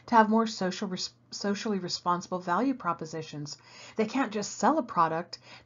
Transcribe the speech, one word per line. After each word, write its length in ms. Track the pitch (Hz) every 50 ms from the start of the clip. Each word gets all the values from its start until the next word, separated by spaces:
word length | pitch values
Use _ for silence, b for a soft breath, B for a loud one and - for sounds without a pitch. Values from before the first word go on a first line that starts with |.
| B
to 80 | - 240
have 140 | 226 214 208
more 180 | 220 220 226
social 400 | 220 - - 190 180 180 - 214
res-, 240 | 180 180 180 - - _ _ _ -
socially 480 | - - - 202 202 202 - 226 208 190
responsible 580 | 180 170 - - - 175 175 175 180 - - 180
value 360 | 180 180 175 190 247 277 262
propositions. 840 | 254 - 175 165 - 170 156 - 160 156 - - 147 147 147 - B B B B B B B B
They 100 | - 214
can't 260 | 214 - 262 269 220
just 260 | 202 208 202 - - -
sell 200 | - 220 302 320
a 40 | -
product, 540 | - - 175 165 160 160 165 180 - - - B B B B B